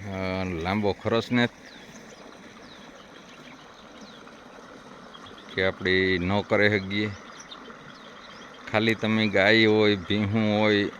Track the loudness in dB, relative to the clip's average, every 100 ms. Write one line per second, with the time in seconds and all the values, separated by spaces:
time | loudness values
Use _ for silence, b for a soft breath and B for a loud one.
0 | -12 -8 -6 -4 -6 -6 -4 -2 -2 -4
1 | -2 -4 0 0 0 -4 -20 -20 -20 -20
2 | -20 -20 -20 -20 -20 -20 -20 -20 -20 -20
3 | -20 -20 -20 -20 -20 -20 -20 -20 -20 -20
4 | -20 -20 -20 -20 -20 -20 -20 -20 -20 -20
5 | -20 -20 -20 -20 -10 -2 -2 0 0 2
6 | 2 0 0 -2 0 2 2 2 -2 -6
7 | -6 -8 -16 -20 -20 -20 -20 -20 -20 -20
8 | -20 -20 -20 -20 -20 -20 -4 0 0 0
9 | 0 0 0 2 4 6 6 6 4 2
10 | 0 -2 0 0 0 2 2 2 0 -4